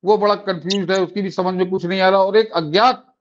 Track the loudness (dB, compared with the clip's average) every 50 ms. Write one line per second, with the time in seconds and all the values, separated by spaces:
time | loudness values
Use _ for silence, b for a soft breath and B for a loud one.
0 | 2 2 2 2 2 0 0 0 -2 -6 -6 -6 -4 -4 -4 -4 -2 -2 0 -2
1 | -2 -2 -4 -6 -6 -6 -4 -4 -4 -2 -2 -2 -2 -2 -2 -6 -4 -4 -2 2
2 | 2 2 4 4 2 4 4 2 2 2 -2 -4 -4 0 0 2 4 4 2 0
3 | _ _ _ _